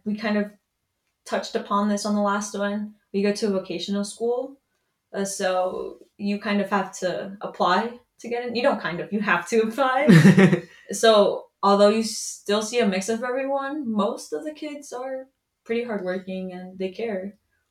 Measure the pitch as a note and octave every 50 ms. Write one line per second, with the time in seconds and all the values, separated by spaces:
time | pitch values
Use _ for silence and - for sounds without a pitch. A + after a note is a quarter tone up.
0 | - G#3 G#3 G#3+ A3+ G#3+ G#3 G#3 G3+ G3+ - _ _ _ _ _ _ _ _ _
1 | _ _ _ _ - - - - - - - A#3 A3 - G#3 G3+ G#3 G#3 G#3 G3+
2 | - G#3+ G#3 G#3 G#3 G3+ G3+ G#3 G#3 - - G3+ G3+ G3+ G3+ G#3+ G#3 G#3+ - _
3 | _ _ - G3 G3 G#3 G3+ G#3 A#3 G#3 G3 F#3 F#3+ - E3+ F3 - - G3 G3+
4 | G3+ G3+ - - A3+ A#3 A#3+ B3 C4+ C#4 - - _ _ _ _ _ _ _ _
5 | _ _ - G3 G3 G3 - - G3 F#3 F#3 F#3 F#3 F#3 - - - - - -
6 | - _ _ - G3+ G3+ G3+ G3+ - G#3+ G3+ G3+ F#3+ G3 G#3 G3 F#3+ - - -
7 | F#3+ F3+ E3 - - G3 G3 - - - - - G3 F3 F3+ G#3+ A3+ A#3+ A#3+ -
8 | _ _ _ _ - A3+ A#3 A#3+ B3 A#3+ A3+ A#3 B3 C#4 G#3+ G#3 - D#3+ E3+ E3+
9 | D#3 - G3 G#3+ G3+ G3+ F3 F#3 - - A#3 A3 A3+ A3 A3 - C4+ C4 C4 C#4
10 | D4 A#3 F#3 D#3+ D3 G3 - F#3+ F#3+ E3+ F#3 - - - - - - - G3+ -
11 | - A3+ A3 G#3 G3+ - - - - - _ _ - G3+ G3+ G3 G3+ G#3 A3 A3+
12 | A3 G#3+ - - - - - - - - G#3 G#3+ A3 G#3+ A#3+ A#3+ A3+ G3+ F#3 G3
13 | - - A3+ A3+ B3+ A#3+ B3 C4+ C4+ C4+ C#4 C#4 C4+ C#4 C#4+ D#4 C#4 A3+ G#3+ G#3+
14 | G3+ A#3 - D4 - - D4+ D4+ D#4 D4+ D4+ - D#4 D4+ D4 C#4+ - - B3 B3
15 | C4 C4+ C4 C4 C4 - _ _ _ _ _ _ _ - A#3 A#3 A#3 A#3 G#3+ G3
16 | F3+ F#3 F#3 F#3+ F#3 F#3+ F#3 F#3 F#3 F#3 F3+ F3+ F#3 F#3 F#3 F#3 F#3 F#3+ F#3 -
17 | A3+ A#3 G3+ F#3 F#3+ G#3 - _ _ _ _ _ _ _